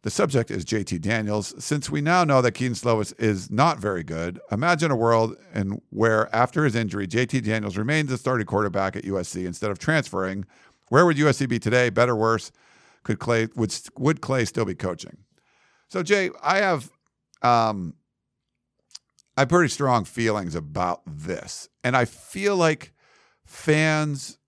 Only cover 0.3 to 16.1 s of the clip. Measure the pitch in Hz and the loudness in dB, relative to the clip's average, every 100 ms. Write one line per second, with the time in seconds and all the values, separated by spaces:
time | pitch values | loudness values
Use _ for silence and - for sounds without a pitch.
0.3 | 139 113 98 80 110 95 87 87 113 104 | 0 -2 -6 -2 -4 -2 -4 -2 -2 0
1.3 | 104 98 - - 151 - 147 147 180 165 | -2 -4 -10 -4 -4 -2 -4 2 2 4
2.3 | 135 123 - 123 117 120 110 104 - 113 | 4 4 0 -4 -2 0 0 0 0 0
3.3 | 98 - 104 160 135 104 92 80 80 85 | 0 -2 2 2 2 -2 -4 -4 -6 -6
4.3 | 90 - 104 165 170 160 123 117 113 113 | -8 -6 -2 2 2 2 2 4 4 2
5.3 | - - 107 98 101 _ 101 113 110 110 | -4 -10 -6 -4 -6 _ 0 4 4 2
6.3 | 113 123 160 151 113 110 95 95 113 123 | 2 2 2 0 0 -2 -4 -2 0 0
7.3 | 131 107 110 104 90 110 156 147 127 - | -2 0 -2 -2 -4 0 0 0 -2 -2
8.3 | 127 98 101 101 98 95 92 - 98 87 | -2 0 0 0 0 -2 -4 -4 -4 -4
9.3 | - 90 85 107 95 - 156 - 95 95 | -6 -8 -6 -6 -4 0 0 0 -4 -4
10.3 | 98 92 _ _ _ _ 131 175 147 147 | -6 -12 _ _ _ _ 6 6 4 2
11.3 | 131 135 120 107 123 123 98 123 113 110 | 2 0 -2 2 2 2 2 2 4 2
12.3 | 113 - _ _ _ _ _ - 107 - | 2 -2 _ _ _ _ _ -4 -4 0
13.3 | 117 113 - 110 - - - 127 156 - | 0 0 -2 -4 -4 -12 -2 -2 -2 -2
14.3 | 131 113 - 104 87 95 85 - - _ | -2 -2 -2 -4 -4 -6 -6 -12 -20 _
15.3 | _ _ _ _ _ _ 185 165 | _ _ _ _ _ _ -6 2